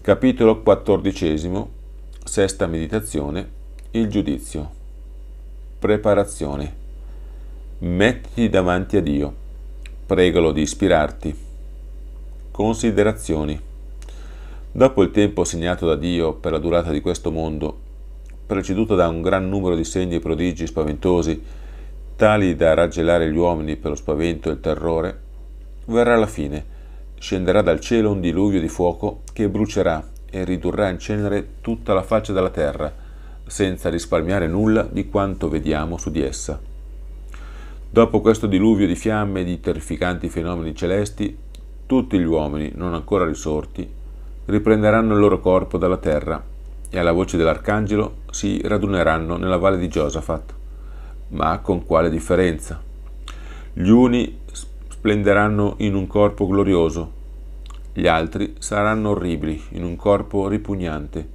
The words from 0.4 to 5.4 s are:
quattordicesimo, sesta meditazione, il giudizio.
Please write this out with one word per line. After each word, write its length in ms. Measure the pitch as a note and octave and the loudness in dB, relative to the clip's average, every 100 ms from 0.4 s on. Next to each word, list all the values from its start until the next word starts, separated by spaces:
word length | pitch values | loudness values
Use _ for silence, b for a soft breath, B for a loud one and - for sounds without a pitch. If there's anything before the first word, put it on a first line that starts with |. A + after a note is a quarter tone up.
| A2+ A2 | 4 6
quattordicesimo, 1080 | - G2 - G2 F2 - E2+ D#2 E2+ F#2 G#2 - - - - - | 4 4 4 2 2 0 0 0 -2 -4 -6 -12 -16 -16 -16 -16
sesta 440 | - - G2 - F#2+ | -6 0 0 2 -2
meditazione, 800 | E2 D#2+ G#2 G#2+ D2+ C#2+ D#2+ G2+ - - - - | 0 -2 -2 -2 -4 -2 -4 -6 -12 -16 -16 -6
il 180 | A#2 A2 | -2 0
giudizio. 600 | G2+ D#2 C2+ - D2+ D2 - - - - - - - | 0 0 -2 -4 -8 -8 -12 -16 -16 -16 -16 -16 -16